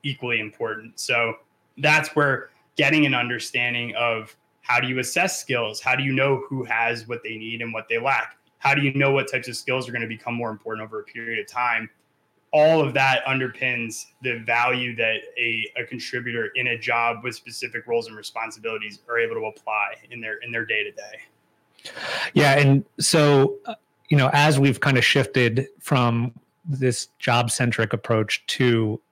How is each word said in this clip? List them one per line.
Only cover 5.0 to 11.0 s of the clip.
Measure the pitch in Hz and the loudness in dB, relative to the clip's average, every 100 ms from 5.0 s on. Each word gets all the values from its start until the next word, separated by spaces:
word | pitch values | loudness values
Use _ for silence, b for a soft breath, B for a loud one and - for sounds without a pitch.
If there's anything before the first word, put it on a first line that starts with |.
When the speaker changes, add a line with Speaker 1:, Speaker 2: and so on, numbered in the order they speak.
| 123 - 185 - | -2 0 0 -2
Speaker 1:
skills? | - 127 110 107 | -2 -2 -2 -4
How | - | -2
do | 127 | 0
you | 135 | 0
know | 131 139 131 - | 2 2 0 -2
who | 135 | -8
has | 110 113 117 117 110 | -4 -2 0 -2 -6
what | 117 | -10
they | 110 110 | -8 -12
need | 110 117 | -10 -8
and | 117 | -8
what | 113 - | -8 -4
they | 117 | -2
lack? | 127 127 - - _ _ | 0 -2 -2 -12 _ _
How | 139 | 0
do | 143 | 2
you | 143 | 2
know | 139 139 | 2 2
what | 135 135 | 2 0
types | 131 123 | -6 -6
of | 113 | -10
skills | - 127 120 | -4 -4 -4
are | |
gonna | 117 117 | -6 -6
become | 110 - | -8 -6
more | 120 117 | -6 -6
important | 110 113 110 | -8 -8 -8
over | 110 110 | -8 -10